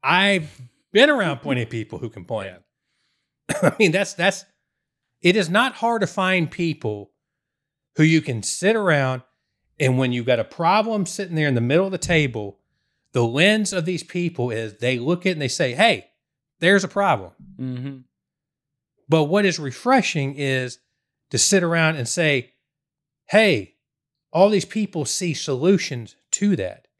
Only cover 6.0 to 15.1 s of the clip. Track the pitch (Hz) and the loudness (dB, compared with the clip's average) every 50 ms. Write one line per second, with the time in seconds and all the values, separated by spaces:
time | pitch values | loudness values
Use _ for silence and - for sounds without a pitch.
6 | 202 - - - 190 185 185 185 170 135 - - 175 170 151 - - 113 104 104 | -2 -4 -2 -2 -2 0 0 0 0 -2 -4 -4 -4 -4 -4 -4 -6 -8 -8 -8
7 | 101 _ _ _ _ _ _ _ _ _ _ _ _ _ _ _ _ _ _ - | -12 _ _ _ _ _ _ _ _ _ _ _ _ _ _ _ _ _ _ 2
8 | 156 160 160 160 156 - 123 113 101 - - - 175 196 226 226 208 185 156 143 | 2 4 4 2 0 -2 -8 -6 -6 -8 -8 -2 0 0 0 2 2 2 2 2
9 | 135 131 131 123 - _ _ _ _ _ _ _ _ _ _ _ 156 131 127 127 | 0 -2 -4 -6 -10 _ _ _ _ _ _ _ _ _ _ _ 0 2 2 2
10 | 135 123 123 123 120 123 123 113 110 - - - 170 165 190 214 214 226 220 208 | 0 0 -2 -2 0 0 0 0 0 -6 -6 -2 0 2 2 2 0 0 -2 -2
11 | 190 170 - - 196 180 170 156 151 147 131 120 117 120 139 170 190 196 190 175 | -4 -4 -6 -8 -8 -4 -2 0 0 2 2 2 2 2 2 2 2 0 -4 -8
12 | - - 175 160 147 135 110 113 104 101 - _ _ _ _ _ _ _ _ _ | -4 0 0 2 0 0 -4 -8 -10 -10 -14 _ _ _ _ _ _ _ _ _
13 | _ _ _ 127 120 117 117 139 165 202 214 220 214 - - 185 160 175 185 156 | _ _ _ 0 0 0 2 2 4 4 4 2 0 -2 -4 -4 -4 -4 -4 -6
14 | - - - 180 175 170 170 - 120 123 113 110 113 110 101 _ 120 123 131 120 | -8 -6 -6 -4 -4 -4 -4 -4 -6 -4 -4 -6 -6 -8 -10 _ -2 -2 -2 -2
15 | 120 147 | 0 -2